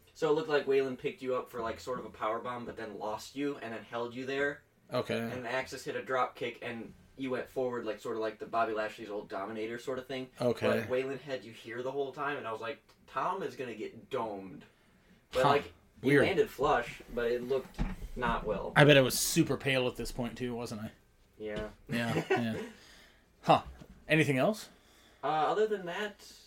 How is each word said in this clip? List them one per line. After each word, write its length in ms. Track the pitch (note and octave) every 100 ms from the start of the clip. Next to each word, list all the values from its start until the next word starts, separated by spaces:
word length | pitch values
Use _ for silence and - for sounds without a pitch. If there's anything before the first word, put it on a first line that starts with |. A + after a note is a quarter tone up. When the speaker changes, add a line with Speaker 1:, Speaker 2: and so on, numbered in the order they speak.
| _
Speaker 1:
so 160 | - D#3
it 40 |
looked 160 | D#3 D#3
like 160 | D3 C3
Waylon 300 | C3+ C3+ B2+
picked 240 | C3+ -
you 140 | B2+ B2
up 140 | -
for, 120 | A#2+
like, 180 | A2+ G#2+
sort 180 | C3 A#2+
of 60 | G#2+
a 40 |
power 300 | - A2 A#2
bomb, 260 | B2 B2 A2+
but 100 | A2+
then 240 | G#2+ G2
lost 340 | G#2+ G#2+ -
you 220 | C3 C#3+ C#3
and 120 | A2+
then 60 | A2+ G#2+
held 240 | A#2 A#2+
you 120 | A#2+ C3
there. 360 | C#3 C#3+ C#3+ _ _ -
Speaker 2:
Okay. 240 | B2+ - A2
Speaker 1:
And 300 | A#2 B2 A#2+
Axis 380 | B2+ C3 C3 D3
hit 100 | B2+
a 60 |
drop 320 | A#2 C3 B2 -
kick, 240 | A#2+ -
and 300 | A#2+ A#2 G#2 - - -
you 140 | C3
went 200 | B2 -
forward, 360 | C3 B2 A#2+ G#2+
like, 160 | G#2
sort 160 | B2 A2
of 40 |
like 180 | A2 G#2+
the 60 | G2+
Bobby 280 | A#2 A2+
Lashley's 360 | G#2+ G#2+ A2 G2+
old 200 | G#2 -
Dominator 500 | G2 G2+ A2 A2 A#2+
sort 200 | - B2+
of 60 | B2+
thing. 220 | C3 B2+ -
Speaker 2:
Okay. 260 | B2 A2+ A2
Speaker 1:
But 220 | A2+ A2
Waylon 320 | B2+ C3 C#3
had 240 | D3 C3 A#2
you 80 |
here 280 | A#2 A#2 A#2
the 100 | B2+
whole 200 | C#3 C3+
time, 260 | D3 C#3+ C#3
and 80 | A2+
I 60 |
was 80 | A2
like, 180 | A2+ - _ - -
"Tom 340 | C3+ C#3+ D3
is 140 | C#3+ -
gonna 180 | B2
get 360 | G#2+ - A2+ -
domed." 560 | B2+ A2+ G2+ F#2+ - - _ _ _ _ - _
But, 120 | B2+
Speaker 2:
Huh. 60 | C#3+
Speaker 1:
like, 240 | C#3+ - - _ -
he 60 | B2+
Speaker 2:
Weird. 160 | C#3+ A2
Speaker 1:
landed 240 | - -
flush, 520 | - - - - - - A#2
but 160 | A#2
it 160 | B2 B2
looked 320 | C3 - - - - - B2
not 280 | A#2+ A#2 G#2+
well. 280 | G2 - C#3+
Speaker 2:
I 80 |
bet 140 | D3 C#3
I 40 |
was 160 | B2+ -
super 380 | - E3+ C#3+ B2
pale 320 | C#3 C3 B2
at 80 | -
this 160 | A#2
point, 260 | - A#2+ A2+
too, 160 | B2
wasn't 280 | A#2 A#2+ A2
I? 100 | A2 - _ _ _ -
Speaker 1:
Yeah. 280 | G#2+ G#2+ G#2+ - -
Speaker 2:
Yeah, 320 | A#2 A#2 D#3+ -
Speaker 1:
<laughs> 40 |
Speaker 2:
yeah. 240 | - A#2 A2 A#3+ - - - - - _ _
Huh. 200 | - C3 - - - - -
Anything 300 | D#3 C#3+ C3
else? 320 | E3 G#3+ - - _ - - -
Speaker 1:
Uh, 40 | E3+
other 380 | - F#3 F#3 G#3+
than 220 | G3+ F3
that, 360 | F3 G#3 - - -